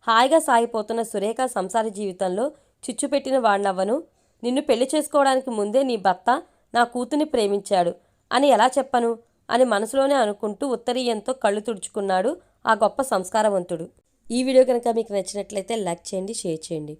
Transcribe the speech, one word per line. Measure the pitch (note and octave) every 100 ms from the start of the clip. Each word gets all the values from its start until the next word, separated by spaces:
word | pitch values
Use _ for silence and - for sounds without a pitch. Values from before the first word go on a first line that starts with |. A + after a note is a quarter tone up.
హాయిగా | - A3+ C4 D#4+
సాగిపోతున్న | D#4 A#3 A#3 A3+ G#3+ A3+
సురేఖ | A3 G#3 G3+ A3+ B3+
సంసార | G#3 F#3 A#3 A3
జీవితంలో | G3+ G3+ F3+ F#3 F#3 C4 D4+ _ _ -
చిచ్చు | A#3 C#4+
పెట్టిన | C#4+ C#4 C4
వాడినవ్వను. | A3+ G3+ G3+ F#3 F#3+ C4+ E4 _ _ _
"నిన్ను | A#3 B3+
పెళ్లి | D4+ A#3 C4 D#4
చేసుకోవడానికి | D4+ D4 C4+ C4 C4
ముందే | A3+ G#3 A#3+
నీ | C4+ A3+
భర్త | F#3+ F3+ - C4+ - _ _
నా | A#3
కూతుర్ని | A#3+ B3 B3 D4 D4+
ప్రేమించాడు | B3 G#3 G3+ G3 G3 F3 - _ _ _
అని | A#3+ C#4+
ఎలా | A3 A#3+ C#4
చెప్పను?" | C4+ B3 A#3 A3+ _ _ _
అని | A#3
మనసులోనే | B3+ G#3 A3 C4+ C4+ C#4
అనుకుంటూ | G#3+ G3+ G#3+ G3+ C#4+
ఉత్తరీయంతో | A#3 B3 B3 A#3+ A3 G#3
కళ్ళు | B3+ G#3+ G#3
తుడుచుకున్నాడు | G#3 G3+ - - G3 F#3 G#3+ F4 _ _ -
ఆ |
గొప్ప | G#3+ G#3+ -
సంస్కారవంతుడు. | C4 G3+ F3+ A3 G#3+ G3 F3+ E3 F3 _ _ _ -
ఈ | A#3
వీడియో | B3+ C4
కనుక | B3+ A#3+ A#3
మీకు | A3+ A3
నచ్చినట్లయితే | G3+ F#3+ G3+ G3 G#3 F#3 A3+
లైక్ | F#3 E3+ -
చేయండి, | F#3+ F#3+
షేర్ | A3+ F#3 D#3+ -
చేయండి. | E3 D3+ D3+